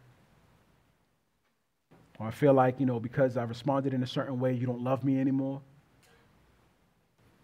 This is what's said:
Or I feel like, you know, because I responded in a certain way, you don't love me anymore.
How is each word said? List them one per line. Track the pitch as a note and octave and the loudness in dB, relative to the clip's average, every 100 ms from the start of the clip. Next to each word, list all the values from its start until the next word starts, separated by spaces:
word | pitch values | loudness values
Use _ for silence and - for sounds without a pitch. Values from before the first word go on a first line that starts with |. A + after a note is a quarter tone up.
| - _ _ _ _ _ _ _ _ _ _ _ _ _ _ _ _ _ _ - - - | -20 _ _ _ _ _ _ _ _ _ _ _ _ _ _ _ _ _ _ -20 -20 -10
Or | A2 | -8
I | |
feel | A#2 D3 | 2 4
like, | C3+ B2+ B2+ | 6 4 2
you | C3 | 0
know, | A#2+ | -2
because | A#2 - C3 B2 | -4 0 0 0
I | |
responded | A#2 A#2 D3 C#3 C3+ C3 | -4 -4 -2 0 0 -2
in | |
a | B2 | -2
certain | D3 C3+ B2+ | -4 -4 -2
way, | C3 | -2
you | B2 B2+ | 0 -2
don't | A#2+ | -4
love | B2 C3 | -2 0
me | C#3 C3+ | 0 0
anymore. | C3+ C3+ C3+ C3+ - - _ _ _ - _ _ _ _ _ _ _ _ _ _ _ _ | 2 0 -2 -6 -14 -20 _ _ _ -20 _ _ _ _ _ _ _ _ _ _ _ _